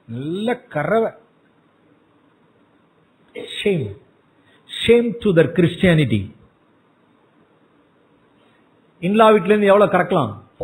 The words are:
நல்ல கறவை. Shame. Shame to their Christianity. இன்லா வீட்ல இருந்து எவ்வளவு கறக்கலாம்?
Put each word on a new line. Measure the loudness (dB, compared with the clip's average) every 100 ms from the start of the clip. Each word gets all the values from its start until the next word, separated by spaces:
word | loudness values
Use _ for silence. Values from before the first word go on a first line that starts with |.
| -14
நல்ல | -10 -8 -6 -6 -8
கறவை. | -8 -8 -2 -2 -2 -6 _ _ _ _ _ _ _ _ _ _ _ _ _ _ _ _ _ _ _ _ _
Shame. | -18 -14 -8 -4 -4 -6 -12 _ _ _ _ _ _ _ -4 2
Shame | 2 0 -4
to | 0
their | 2 2
Christianity. | 0 -2 0 2 2 0 -2 -6 -14 _ _ _ _ _ _ _ _ _ _ _ _ _ _ _ _ _ _ _ _ _ _ _ _ _ _
இன்லா | -2 4 6
வீட்ல | 4 2 2
இருந்து | 4
எவ்வளவு | 4 4
கறக்கலாம்? | 2 0 -2 -2 -6 -18 -16